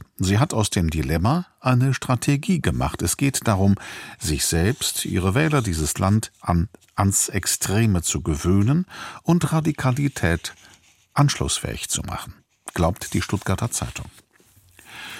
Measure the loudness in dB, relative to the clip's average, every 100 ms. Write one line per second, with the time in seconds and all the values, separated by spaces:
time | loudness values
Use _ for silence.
0 | -10 -2 2 4 2 2 0 0 0 0
1 | 0 0 2 0 -2 _ 0 2 2 0
2 | -2 0 0 0 0 0 0 0 -2 -2
3 | -4 0 0 0 0 4 4 4 0 -16
4 | -16 -8 -4 -2 0 2 2 0 -4 -4
5 | -2 0 2 2 2 2 0 -2 -2 0
6 | 2 2 0 _ 0 0 0 -6 _ 0
7 | 2 2 0 -2 -2 -2 0 2 4 2
8 | 0 -2 -2 0 2 4 4 2 0 -8
9 | -14 -8 0 2 2 0 0 0 0 0
10 | -2 0 0 0 -4 -16 -20 -20 _ _
11 | _ 2 2 2 -2 -4 -6 -8 -6 -6
12 | -6 -10 -12 -18 _ _ -8 0 0 0
13 | -4 -4 -2 -4 -2 -2 -2 -4 -6 -10
14 | -14 -18 _ _ _ _ _ _ -20 -18
15 | -16